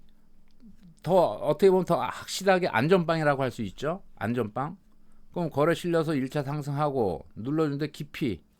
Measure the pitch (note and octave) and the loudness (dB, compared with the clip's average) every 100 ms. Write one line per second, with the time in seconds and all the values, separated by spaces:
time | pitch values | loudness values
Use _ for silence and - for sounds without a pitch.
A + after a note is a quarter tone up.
0 | - - - - - - A3+ - - - | -20 -20 -20 -20 -20 -20 -20 -20 -20 -10
1 | D3+ F#3 D#3+ G#2+ C#3 D3+ G3 F#3 E3+ D#3+ | 2 4 4 2 -2 4 6 4 2 0
2 | B2 - - - F#3+ F#3 E3+ A2 D3 F#3+ | -2 -6 -10 -4 2 2 2 0 4 4
3 | E3 E3 D3 C3+ C3 - G2+ - C#3+ F#3+ | 2 0 2 2 -2 -4 -8 -6 -6 -6
4 | - - G#2 B2 G#2+ C3 D3 F#3 - - | -10 -8 -4 -2 -2 -4 -8 -10 -20 -20
5 | - - - F3+ E3 C3+ D#3 D#3+ F3 E3 | -20 -20 -10 -6 -4 0 2 2 0 0
6 | D#3 D3 C3 D3+ C3+ D3+ C#3 C#3 D3+ C3+ | 0 -2 -2 -4 -4 -6 -4 -2 -2 0
7 | G#2 D#2+ - - A#2 D#3 D#3 C#3 D3 - | 0 -2 -10 -10 -4 0 0 -2 -6 -8
8 | D3+ - C#3 F2 _ | -12 -4 -4 -4 _